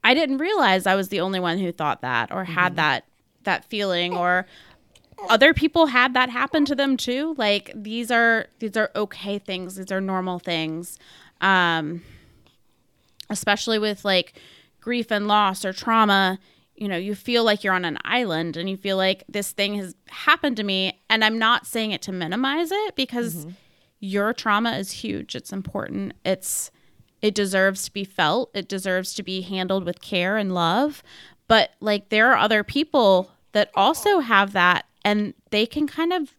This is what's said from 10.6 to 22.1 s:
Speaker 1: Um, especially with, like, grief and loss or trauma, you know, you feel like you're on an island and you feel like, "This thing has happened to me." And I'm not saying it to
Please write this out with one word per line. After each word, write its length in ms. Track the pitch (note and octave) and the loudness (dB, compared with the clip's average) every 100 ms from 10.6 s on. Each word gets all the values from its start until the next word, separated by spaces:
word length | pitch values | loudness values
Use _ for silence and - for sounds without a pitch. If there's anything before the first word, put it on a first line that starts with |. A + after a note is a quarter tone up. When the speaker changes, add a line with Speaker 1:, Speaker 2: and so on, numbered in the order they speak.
| D#3+ D#3+ F3 - - - - _ | -2 -6 -10 -16 -20 -20 -20 _
Speaker 1:
Um, 600 | F#3+ F#3+ F3 E3 D3+ E3+ - - _ _ _ _ _ _ _ _ _ _ - | 2 4 4 0 -4 -8 -12 -20 _ _ _ _ _ _ _ _ _ _ -10
especially 480 | G#3 - G3+ - A3 | -6 -2 -2 0 -2
with, 240 | G#3+ G3+ | -2 -4
like, 300 | G3+ F#3 F3+ - - - _ _ | 0 0 0 -12 -20 -20 _ _
grief 300 | - A#3+ A3+ | -4 -4 -2
and 160 | G#3 G#3 | -2 2
loss 360 | G#3 G3+ F#3+ | 2 2 0
or 100 | F#3+ | -6
trauma, 680 | F#3+ - A3+ G#3+ G3 F#3+ F#3 _ _ _ - | -6 0 4 4 4 2 -2 _ _ _ -10
you 120 | G#3 | -6
know, 100 | F3 | -6
you 160 | G3 | -6
feel 300 | G3+ - A#3+ | -8 -2 2
like 200 | A3+ G#3 | 2 2
you're 120 | G3+ F#3 | 0 0
on 100 | F3 | 0
an 140 | D#3 | -6
island 540 | - A#3+ A#3 D#3+ E3+ D#3+ | -4 -2 0 -2 -4 -4
and 100 | F#3 | -6
you 80 | F#3+ | -6
feel 220 | G3 F#3+ | -4 0
like, 260 | F#3+ F#3+ - | 0 0 -4
"This 220 | G#3 F#3+ | -8 -6
thing 240 | - G3+ G3+ | -2 -2 -2
has 200 | F#3 - _ | -8 -14 _
happened 480 | - - D#4+ D4 A3+ | -4 2 2 2 -2
to 60 | |
me." 360 | G3+ F#3+ F#3+ - _ | -2 0 -2 -4 _
And 160 | A3 | 2
I'm 140 | G#3+ A3+ | 2 2
not 300 | A3+ A#3+ - | 2 2 0
saying 240 | A#3 A3 | -4 -4
it 100 | G3 | -4
to 80 | - | -6